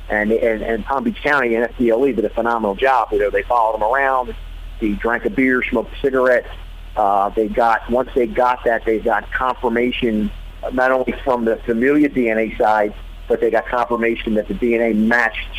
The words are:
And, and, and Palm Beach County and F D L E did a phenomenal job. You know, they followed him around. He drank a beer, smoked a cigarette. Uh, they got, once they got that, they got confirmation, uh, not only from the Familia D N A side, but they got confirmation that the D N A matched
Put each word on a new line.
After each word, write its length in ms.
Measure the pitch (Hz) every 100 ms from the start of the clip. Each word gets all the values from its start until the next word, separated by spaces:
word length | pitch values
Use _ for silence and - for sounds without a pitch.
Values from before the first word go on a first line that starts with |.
| -
And, 220 | 107 107
and, 320 | 113 117 110
and 220 | 107 113
Palm 180 | - 135
Beach 180 | 117 104
County 360 | 143 147 120 113
and 80 |
F 120 | 117 -
D 140 | 117
L 160 | 113 139
E 60 |
did 120 | 110
a 60 | 107
phenomenal 460 | - 117 117 107 95
job. 320 | 131 127 107
You 80 | 107
know, 100 | 101
they 140 | 98
followed 320 | 101 120 110
him 80 | 110
around. 540 | 107 135 135 131 120 110 - - - -
He 160 | 110
drank 300 | 98 113 117
a 60 | 117
beer, 340 | 101 131 127
smoked 280 | - 120 107 -
a 40 |
cigarette. 460 | 139 131 127 120 - - - - - -
Uh, 340 | 101 101 101
they 180 | 113 104
got, 420 | 110 117 110 -
once 180 | 120 123
they 140 | 131 117
got 340 | 110 123 127
that, 200 | 123 113
they 160 | 113 110
got 300 | 113 107 -
confirmation, 1000 | - 127 123 123 117 123 - 120 107 104 - - -
uh, 80 | -
not 220 | 127 127
only 200 | 131 123 -
from 200 | 139 123
the 120 | 113 107
Familia 520 | - 113 131 151 143
D 220 | 131 117
N 80 | 110
A 180 | 110 -
side, 380 | 110 107 104 - - - -
but 140 | 117
they 100 | 117
got 160 | 110 -
confirmation 680 | 123 117 117 117 117 117
that 120 | 107 107
the 80 |
D 220 | 98 120 117
N 40 |
A 140 | 117
matched 500 | 107 110 120 113 - -